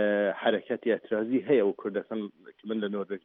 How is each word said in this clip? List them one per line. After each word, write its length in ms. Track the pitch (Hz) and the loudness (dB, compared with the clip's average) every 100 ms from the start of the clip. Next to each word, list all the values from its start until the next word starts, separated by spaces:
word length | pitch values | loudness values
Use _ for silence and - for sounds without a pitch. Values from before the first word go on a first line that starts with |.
| 104 104 101 - | 2 2 0 0
حرەکەتی 520 | 117 104 - 117 117 | 0 0 -2 -2 0
ئەترازی 520 | 101 - 107 110 127 - | 0 0 -2 0 0 4
هەیە 160 | 131 98 | 4 4
و 120 | - | 0
کوردەکان 400 | 107 98 - 113 101 _ 90 - 107 | -4 -6 -6 -6 -8 _ -20 -14 -8
من 80 | 110 | -4
لە 40 | 101 | -4
نۆروێژ 280 | 101 95 95 | -4 -6 -8